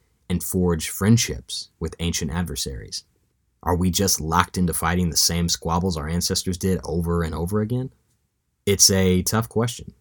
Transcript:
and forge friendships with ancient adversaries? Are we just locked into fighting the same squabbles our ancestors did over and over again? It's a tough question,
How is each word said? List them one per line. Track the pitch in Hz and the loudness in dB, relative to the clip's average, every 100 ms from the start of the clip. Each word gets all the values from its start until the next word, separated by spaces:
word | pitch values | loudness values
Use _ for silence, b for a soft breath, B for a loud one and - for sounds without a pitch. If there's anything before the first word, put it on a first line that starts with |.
| b _ _ | b _ _
and | 90 | -4
forge | - 95 90 85 - | -2 0 2 0 -2
friendships | - 98 120 - 62 - - - _ | -2 4 4 4 -4 -8 -12 -12 _
with | 80 - | -10 -4
ancient | 85 80 78 | -4 -2 -4
adversaries? | 80 85 80 - 64 50 - - _ _ _ _ _ | -4 -4 -6 -8 -8 -10 -14 -14 _ _ _ _ _
Are | 78 87 | -2 2
we | 92 | 2
just | 85 95 - | 2 2 0
locked | 78 85 90 - | 2 2 2 0
into | 90 | 0
fighting | 80 82 90 87 | 0 0 0 0
the | 73 | 2
same | - 85 85 | 0 2 0
squabbles | - 82 85 95 80 | -2 0 0 0 -2
our | 73 | -2
ancestors | 87 - 92 - 85 | -2 -2 -2 -2 -2
did | 98 92 | 0 -2
over | - 82 85 85 | -2 -2 0 0
and | 80 | 0
over | 80 87 104 | -4 -4 -2
again? | 107 123 127 - _ _ _ _ _ _ - | -2 -4 -6 -12 _ _ _ _ _ _ -2
It's | 98 - | 4 4
a | 95 92 92 | 6 4 4
tough | 90 110 113 | 2 0 0
question, | - 120 - - - | -2 -2 -4 -14 -20